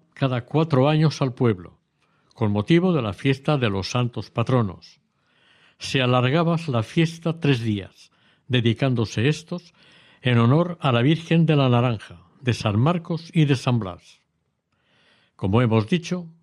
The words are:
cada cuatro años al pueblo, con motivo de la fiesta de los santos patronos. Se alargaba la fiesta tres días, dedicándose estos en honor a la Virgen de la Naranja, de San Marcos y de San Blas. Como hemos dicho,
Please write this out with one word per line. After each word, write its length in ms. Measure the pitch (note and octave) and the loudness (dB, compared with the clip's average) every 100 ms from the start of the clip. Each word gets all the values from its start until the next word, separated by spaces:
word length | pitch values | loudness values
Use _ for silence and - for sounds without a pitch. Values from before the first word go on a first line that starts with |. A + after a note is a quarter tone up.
| _ | _
cada 320 | - C3+ B2+ A#2+ | -4 -4 -2 -4
cuatro 420 | D3 D#3+ C#3 C#3 | -2 0 2 2
años 340 | D#3 D#3 C#3+ | 4 2 0
al 120 | C3+ | -4
pueblo, 460 | B2 B2 F#2+ E2 _ _ _ _ _ _ | 0 0 0 -6 _ _ _ _ _ _
con 180 | - A2 | -4 -2
motivo 420 | G2+ G2+ E3+ F#3 | 0 2 2 2
de 80 | E3 | 0
la 120 | A2 | -2
fiesta 440 | F#2+ C#3 C3+ - D3+ | -2 -2 0 0 0
de 120 | A#2+ | 0
los 200 | F#2+ F#2+ | -2 -4
santos 400 | B2 A#2+ A2 - | -2 -4 -6 -8
patronos. 720 | - A2+ B2+ G#2 F2 - _ _ _ _ _ _ _ _ _ | -4 0 0 0 -6 -18 _ _ _ _ _ _ _ _ _
Se 220 | - C#3 | -6 -2
alargaba 560 | B2+ B2+ B2 D3+ E3 E3 D#3+ | 2 2 2 2 0 -2 -2
la 160 | A#2+ | -4
fiesta 560 | A2 - E3 - E3+ D#3+ | -2 0 -2 -2 -6 -2
tres 220 | C#3+ B2+ | 0 0
días, 500 | A2+ G#2 F2+ _ - _ _ _ - | 0 -4 -6 _ -20 _ _ _ -4
dedicándose 800 | B2+ A#2 A2 C#3 B2 G#2+ - B2+ | 0 2 0 0 0 -2 -2 -2
estos 460 | D3+ - F3 - _ _ - _ _ | -2 -6 -14 -16 _ _ -20 _ _
en 160 | B2+ A#2+ | 0 2
honor 400 | A#2 C#3+ F3 E3+ | 4 4 0 -2
a 120 | D3 | 0
la 100 | A#2+ | 2
Virgen 440 | B2+ D#3+ - E3 D#3 | 2 0 0 2 4
de 100 | D3+ | 2
la 140 | C3 | 2
Naranja, 520 | A#2+ B2 A2 - E2+ _ _ | 2 2 -2 -10 -20 _ _
de 120 | B2 | -4
San 260 | A2+ A2 G2+ | -2 0 0
Marcos 500 | C#3 F3 E3+ E3 - | 0 0 -4 -10 -4
y 120 | E3 D3 | 0 2
de 100 | B2+ | 0
San 240 | C3+ B2 | 0 -2
Blas. 420 | G2 F2 - _ _ _ _ _ _ _ _ _ _ _ _ _ | -4 -12 -20 _ _ _ _ _ _ _ _ _ _ _ _ _
Como 260 | G2 A2 | -2 0
hemos 280 | B2 A2 G#2+ | 2 2 0
dicho, 380 | F3 E3 F3+ E3+ - | -2 -4 -10 -10 -20